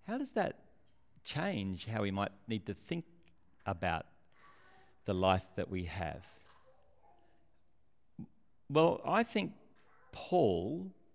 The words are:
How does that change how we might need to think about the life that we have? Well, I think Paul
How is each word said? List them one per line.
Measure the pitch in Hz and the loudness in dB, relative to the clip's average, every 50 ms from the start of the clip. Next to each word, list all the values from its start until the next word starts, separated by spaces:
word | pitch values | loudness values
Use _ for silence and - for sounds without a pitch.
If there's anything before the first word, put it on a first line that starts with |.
| - | -8
How | - 214 262 | -6 -6 -4
does | 285 262 - | -6 -2 0
that | 226 185 - - - - - - - - - - - - - - - - | 0 0 0 -2 -6 -16 -20 -20 -20 -20 -20 -20 -20 -20 -20 -20 -14 -10
change | - - 143 165 202 190 110 98 95 92 87 - | -6 -4 -2 -2 0 0 -2 -2 -2 -4 -4 -6
how | 110 113 110 104 | -4 -2 0 0
we | 101 | 0
might | 95 98 101 - - - - - | 0 0 -2 -2 -4 -10 -6 -4
need | 113 107 - | -4 -4 -4
to | - 101 | -6 -8
think | - - - 170 170 165 - - - - - - - - - - - - | -8 -6 -6 -6 -6 -6 -10 -18 -20 -20 -20 -20 -20 -20 -20 -20 -10 -6
about | - 98 85 - 90 82 80 - - - - - - - - - - - - - - - - - - - - - | -6 -4 -2 0 0 0 -2 -4 -8 -18 -20 -20 -20 -20 -20 -20 -20 -20 -20 -20 -20 -20 -20 -20 -20 -20 -12 -4
the | - 98 | -2 0
life | 92 95 92 92 95 - - - | 2 4 4 4 4 2 -4 -6
that | - 90 - | -6 -6 -4
we | 92 92 90 | -4 -6 -6
have? | 85 - 92 87 80 71 71 - - - - - - - - - - - - - - - - - - - - - - - - - - - - - - - - - - - - - - - - - - - - - - - - - - | -6 -6 -6 -6 -6 -6 -10 -14 -18 -20 -20 -20 -20 -20 -20 -20 -20 -20 -20 -20 -20 -20 -20 -20 -20 -20 -20 -20 -20 -20 -20 -20 -20 -20 -20 -20 -20 -20 -20 -20 -20 -20 -20 -20 -20 -18 -18 -18 -18 -18 -20 -20 -20 -20 -20 -10 2
Well, | 139 151 160 170 - - - | 6 6 6 6 6 2 0
I | - 165 208 233 | 0 2 2 2
think | - - 220 190 156 - - - - - - - - - - - - - | 2 0 -2 -2 -2 -6 -12 -20 -20 -20 -20 -20 -20 -20 -20 -20 -18 -16
Paul | - - - - 180 151 110 92 82 87 104 147 175 190 190 - - - - | -14 -6 0 4 4 6 6 4 2 0 -2 -4 -4 -6 -10 -12 -16 -20 -20